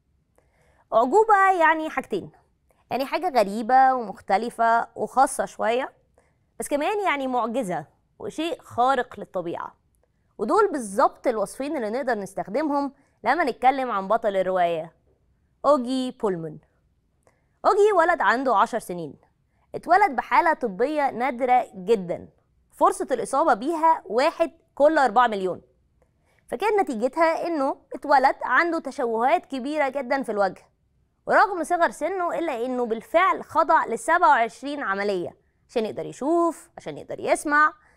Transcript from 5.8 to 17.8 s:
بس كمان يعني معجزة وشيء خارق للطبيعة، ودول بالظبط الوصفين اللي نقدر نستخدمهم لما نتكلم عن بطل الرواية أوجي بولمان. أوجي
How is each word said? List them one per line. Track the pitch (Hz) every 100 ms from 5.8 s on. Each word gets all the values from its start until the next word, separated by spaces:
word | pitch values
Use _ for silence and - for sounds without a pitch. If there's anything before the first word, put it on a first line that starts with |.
| 277 - _ _ _ _ _ _
بس | -
كمان | 285 320 415
يعني | 370 285 262
معجزة | 254 226 233 202 160 156 _ _ _
وشيء | - - 330 -
خارق | - - 247 269 240 -
للطبيعة، | 180 190 170 151 - - _ _ _ _ _ -
ودول | 214 370 415
بالظبط | 294 214 196 320 - 294
الوصفين | 220 196 - 277 311
اللي | 214
نقدر | 233 262 220
نستخدمهم | 190 - 175 233 311 285 285 - _ _
لما | 220 302
نتكلم | 294 190 247 277 254
عن | 202 190
بطل | 226 220 196
الرواية | 185 185 170 165 165 _ _ _ _ _ _ _ -
أوجي | 294 240 262 254
بولمان. | 247 214 175 160 156 _ _ _ _ _ _ _ _ _ _ 320
أوجي | 427